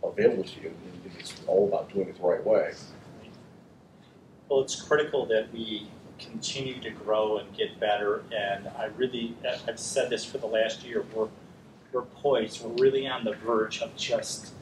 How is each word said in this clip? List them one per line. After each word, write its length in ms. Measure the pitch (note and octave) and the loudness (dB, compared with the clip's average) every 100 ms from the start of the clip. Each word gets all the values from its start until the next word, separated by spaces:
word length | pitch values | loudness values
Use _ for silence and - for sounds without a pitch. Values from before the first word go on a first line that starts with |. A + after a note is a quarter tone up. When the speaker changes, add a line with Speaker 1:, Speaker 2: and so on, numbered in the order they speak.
Speaker 1:
available 420 | F2+ F2+ A2+ B2 | -2 4 4 6
to 160 | F#2 - | -2 -6
you, 60 | - | -10
and 440 | - - F2 F#2+ - | -10 -14 -14 -14 -14
it's 160 | - - - | -14 -10 2
all 220 | F#2+ G2+ | 6 6
about 240 | G2 - | 2 -2
doing 160 | G2 F#2 | -2 -2
it 80 | - | 0
the 100 | F2+ | 2
right 160 | F2 | 2
way. 300 | G#2 G#2+ - - - - - - - - - - - - - - - - - - - | 4 4 4 -4 -14 -18 -18 -18 -18 -20 -20 -20 -20 -20 -20 -20 -20 -20 -20 -20 2
Speaker 2:
Well, 140 | C#3 | 2
it's 180 | C3+ - | 4 -4
critical 460 | - D3+ D3 C#3 A#2+ | 2 4 4 0 4
that 260 | A2 A2 | 2 2
we 360 | A#2 A2 G#2+ G2+ - - - | -6 -6 -6 -8 -16 -18 -18
continue 640 | - A2+ - C3+ C3 B2 | -12 -8 -6 -4 -6 -6
to 100 | A2+ | -10
grow 460 | - G2+ G#2+ G#2+ G#2+ | -8 0 2 4 0
and 180 | G2 | -4
get 240 | - G#2 - | -4 -4 0
better, 460 | G#2+ G#2 G#2 G#2+ - | 2 2 2 0 -2
and 340 | A2+ G2+ G2 G2+ - | -4 -2 -2 -6 -6
I 80 | A2 A2 | -6 0
really, 400 | B2+ B2 A#2 A#2 B2 A#2+ - | -2 0 -6 -4 -4 -4 -4
I've 100 | A#2 | -6
said 300 | - - A#2+ | -2 0 0
this 160 | A2 | 0
for 140 | - C3 | -4 -6
the 80 | A2 | 0
last 360 | A2 A2 - | 2 2 0
year, 200 | B2+ A2+ - | -4 -4 -2
we're, 140 | A2 G#2+ - - - - - - | -2 -2 -4 -20 -20 -20 -20 -6
we're 100 | B2+ | -4
poised, 600 | A#2+ - C#3+ B2 A2 - | -4 -2 4 4 2 -4
we're 180 | A2+ A#2 | -6 6
really 240 | C3+ C3+ C3+ | 6 6 0
on 180 | B2 | -2
the 100 | A2+ | -2
verge 480 | G#2 A2 A2+ A2 - | -2 2 2 2 -2
of 120 | A2+ | -6
just 600 | - - A#2 - - - - | -4 0 0 0 -8 -10 -16